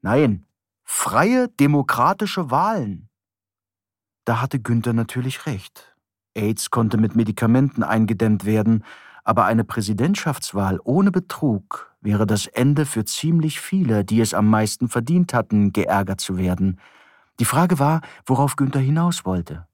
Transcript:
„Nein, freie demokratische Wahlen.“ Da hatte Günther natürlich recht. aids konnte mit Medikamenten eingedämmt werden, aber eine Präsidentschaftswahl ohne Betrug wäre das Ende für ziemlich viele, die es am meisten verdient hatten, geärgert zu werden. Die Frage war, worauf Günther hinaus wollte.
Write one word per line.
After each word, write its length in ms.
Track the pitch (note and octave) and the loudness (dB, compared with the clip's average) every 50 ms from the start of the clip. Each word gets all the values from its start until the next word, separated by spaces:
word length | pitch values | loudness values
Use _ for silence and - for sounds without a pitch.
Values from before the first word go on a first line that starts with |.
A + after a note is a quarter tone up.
„Nein, 460 | - F#2 A2+ C3+ D3+ B2+ G#2 F2+ - _ _ _ _ _ _ _ _ | -2 0 2 2 4 2 2 -2 -6 _ _ _ _ _ _ _ _
freie 640 | - - - - - - A#2 D#3 G#3+ B3 B3+ B3 A#3+ | -8 -6 -4 -4 -2 0 2 2 4 2 2 0 -2
demokratische 1000 | _ - C#3 C#3+ D3 D3 C3+ - - A#2+ A#2+ D3+ G3 - G#3+ G3+ - - F3 C3+ | _ 2 2 4 4 2 2 0 0 2 2 2 2 0 -4 -4 -4 -4 -4 -2
Wahlen.“ 580 | B2+ C#3 F3 G3+ A3+ G3+ C3 G#2 G2 E2+ - - _ _ _ _ _ _ _ _ _ _ _ _ _ _ _ _ _ _ _ _ _ _ _ | 0 0 0 0 -2 -2 -4 -6 -8 -10 -14 -20 _ _ _ _ _ _ _ _ _ _ _ _ _ _ _ _ _ _ _ _ _ _ _
Da 160 | - A#2 A2+ | -2 -2 -2
hatte 180 | A#2+ C3+ - C3+ | -2 -4 -4 -6
Günther 360 | G#2+ - A#2+ A#2 A2 A#2+ A#2 | -2 0 0 0 0 0 0
natürlich 520 | A#2 A#2 A2+ - B2+ B2 C3 C3 - - | -2 -2 -2 -4 -6 -6 -6 -8 -8 -8
recht. 480 | - B2+ F#2+ - - _ - - _ _ _ _ _ _ _ _ _ _ | -8 -8 -8 -10 -14 _ -20 -20 _ _ _ _ _ _ _ _ _ _
aids 360 | A2 G#2+ G#2 A2+ - - - | -4 -2 -2 -2 -4 -6 -4
konnte 260 | - A#2+ A2+ G#2+ - | -2 0 0 0 2
mit 180 | A2 G#2+ A2 - | 2 0 2 2
Medikamenten 680 | A#2 A#2 G#2+ G#2+ - A#2 A2+ A#2 B2+ C#3 C#3 - - - | 0 0 0 -2 -2 2 2 4 4 4 2 0 -2 -2
eingedämmt 640 | - G#2+ A2+ A2 G#2 A2+ F#2 A2+ A2 G#2+ G2 - | 0 2 0 2 0 0 0 2 0 0 0 0
werden, 380 | G2+ A2 A2 G#2+ A2 A2+ A2 G#2+ - - - - - - - _ | 0 0 2 2 2 2 0 0 -6 -20 -20 -20 -20 -20 -12 _
aber 200 | - A2 - G#2 | -2 2 2 2
eine 200 | F#2 A2+ A2+ A2 | 2 2 0 0
Präsidentschaftswahl 1160 | - - - G#2 G2 G#2+ G2 A#2+ E3 G3+ - - D#3+ C3+ - - - - G2+ G2 F#2+ - - - | -2 -4 -6 -4 -4 -2 0 0 0 0 -2 -2 -6 -6 -6 -8 -8 -4 -2 -2 -2 -2 -4 -2
ohne 300 | - B2+ F3+ G3 G3+ F3 | -2 0 2 2 2 2
Betrug 840 | F#3 F3+ _ - - - C#3+ A2+ G2 - _ - - - - _ _ | 0 -4 _ -8 -2 -2 0 0 -2 -4 _ -14 -14 -14 -18 _ _
wäre 260 | _ G#2 G#2 G2+ A2 | _ 0 0 2 2
das 200 | G2+ G#2+ G2+ - | 2 0 0 -2
Ende 400 | - _ A2 B2 C#3 D3 C#3 D3+ | -4 _ 0 2 2 4 2 0
für 180 | C#3 - A2 G#2+ | -2 -2 -6 -4
ziemlich 560 | - - - - D#3+ E3 E3 D#3 D#3 D3 - | -4 -6 -4 -2 0 2 2 0 0 -4 -6
viele, 440 | - - - G3 F#3 B2 A2+ G#2 G2 | -8 -4 -2 0 0 2 2 0 0
die 160 | F#2+ G#2+ A2+ | 0 2 2
es 140 | A2+ G#2 D2+ | 2 2 0
am 140 | F2 G#2+ G#2+ | 2 2 4
meisten 400 | G#2+ G#2+ A2 G#2 - - - A2+ | 4 4 2 0 -2 -4 -6 -4
verdient 460 | - B2 A#2 A2+ E3 F3+ F3+ F3 - | -2 -4 -2 0 2 2 2 2 0
hatten, 380 | B2 A2 - - G#2 G#2 G2+ F#2 | -2 -2 0 2 2 2 2 2
geärgert 480 | - G2 - F#2+ G2 G2+ F#2+ G2 F#2 | 0 0 0 0 0 0 -2 -4 -6
zu 160 | - - F#2+ | -6 -6 -4
werden. 440 | F2+ F#2 F#2 F2+ F2+ F#2+ G2 F#2 F#2 _ - _ _ _ _ _ _ _ _ _ - | -2 0 0 0 0 0 -2 -2 -4 _ -20 _ _ _ _ _ _ _ _ _ -4
Die 60 | A#2 | -2
Frage 340 | - - D3 F3 F3+ F3+ C#3+ | 0 2 2 2 2 2 2
war, 220 | C#3 C#3+ D#3+ D#3+ - - - - _ | 2 2 2 0 -2 -8 -20 -20 _
worauf 300 | - F3 D3+ C#3+ C#3 - | -2 0 2 2 0 0
Günther 240 | - C#3+ C#3 C#3 C#3 | -2 -2 0 0 0
hinaus 440 | C3 C3 D3 D#3+ E3+ F3 F3 - - | 0 2 2 2 2 0 0 -2 -4
wollte. 440 | F#2+ F#2 F2+ E2+ - D2+ E2 E2+ _ | -4 -4 -4 -4 -6 -10 -14 -14 _